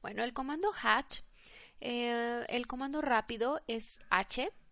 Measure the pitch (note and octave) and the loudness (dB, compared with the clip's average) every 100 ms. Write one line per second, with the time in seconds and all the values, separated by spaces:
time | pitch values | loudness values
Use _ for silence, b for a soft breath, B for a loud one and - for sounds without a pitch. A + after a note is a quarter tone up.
0 | A#3 G#3+ A#3 B3 C4 D4+ G4+ G4 A3+ A3 | -6 -4 -4 -4 -4 0 0 2 4 4
1 | - - - B B B B B - A#3+ | 2 -8 -10 B B B B B -4 0
2 | A#3+ A#3+ A#3 A#3+ A#3+ B3 A#3+ B3+ C4+ D4+ | 0 2 2 -2 -2 -2 -2 -4 -2 0
3 | D4 A#3 A3 A#3 A#3 D4+ - A3+ A3 - | 4 2 2 0 0 0 -2 -4 -6 -12
4 | - F#3 F#3+ - C4+ - - | 2 2 4 -2 -2 -4 -20